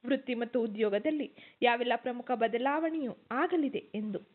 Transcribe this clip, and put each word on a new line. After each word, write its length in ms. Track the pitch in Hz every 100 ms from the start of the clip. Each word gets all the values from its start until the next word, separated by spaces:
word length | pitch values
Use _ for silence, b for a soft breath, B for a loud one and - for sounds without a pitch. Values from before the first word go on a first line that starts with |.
ವೃತ್ತಿ 300 | 240 269 269 240
ಮತ್ತು 220 | 240 254
ಉದ್ಯೋಗದಲ್ಲಿ 640 | 226 208 214 202 285 311 277 B B B
ಯಾವೆಲ್ಲ 340 | 240 240 240 233
ಪ್ರಮುಖ 360 | 254 247 247 247
ಬದಲಾವಣೆಯು 760 | 226 233 262 285 320 320 262 - -
ಆಗಲಿದೆ 500 | 240 330 339 277 - - 208
ಎಂದು. 240 | 214 196 -